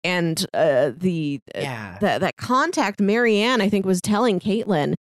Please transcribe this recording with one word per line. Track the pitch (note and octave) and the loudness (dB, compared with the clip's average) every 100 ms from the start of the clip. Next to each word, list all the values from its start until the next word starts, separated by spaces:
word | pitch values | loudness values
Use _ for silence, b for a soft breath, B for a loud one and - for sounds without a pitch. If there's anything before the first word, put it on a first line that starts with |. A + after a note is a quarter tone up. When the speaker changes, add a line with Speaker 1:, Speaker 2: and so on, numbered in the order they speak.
Speaker 1:
And, | F3 F3+ E3+ D#3+ F#3+ | -2 -2 -2 -2 -4
uh, | - D#3 C3 C#3+ B2 | 0 2 4 2 0
the, | F#3 E3 D3 C#3+ - | -2 -2 -4 -6 -10
uh, | - | -8
Speaker 2:
Yeah. | C#3 A#2 G#2 F#2 | -6 -8 -12 -2
Speaker 1:
that, | G3 A#2+ | -2 0
that | E3+ - | -2 -4
contact, | - B3+ D#4+ F4 G#3 G#3 | -2 0 0 0 -2 0
Marianne, | G3+ A3 A#3+ G#3 A3+ B3+ | 0 2 2 2 2 2
I | G3 | 2
think, | G3+ | 0
was | F#3+ F3+ | 0 0
telling | - G#3 B3 F3+ | 0 2 2 0
Caitlin | G#3 G#3 G3+ E3+ C#3+ - | 0 -2 0 0 0 -4